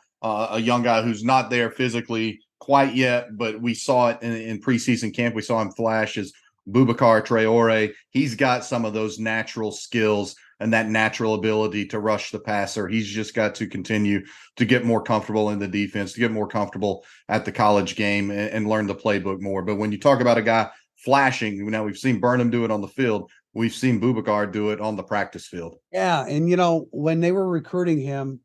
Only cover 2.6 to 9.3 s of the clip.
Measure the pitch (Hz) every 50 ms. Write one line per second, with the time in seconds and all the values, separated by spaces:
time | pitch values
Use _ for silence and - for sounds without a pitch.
2.6 | - - 139 139 139 131 113 131 131 127 123 123 120 117 107 101 120 110 107 110
3.6 | 120 120 113 - - - 127 123 123 117 117 120 117 117 117 113 110 113 110 98
4.6 | - 139 123 117 - - 120 113 113 107 - - 120 117 110 110 104 - 120 113
5.6 | 107 92 90 - 117 113 110 110 107 107 - 110 98 92 - _ _ _ _ _
6.6 | _ 98 101 123 131 120 117 - 135 117 113 107 104 - 117 113 110 110 113 117
7.6 | 117 113 113 110 107 104 - - _ _ - 131 151 135 113 101 139 127 127 123
8.6 | - - 135 120 113 107 104 110 110 107 107 - 110 110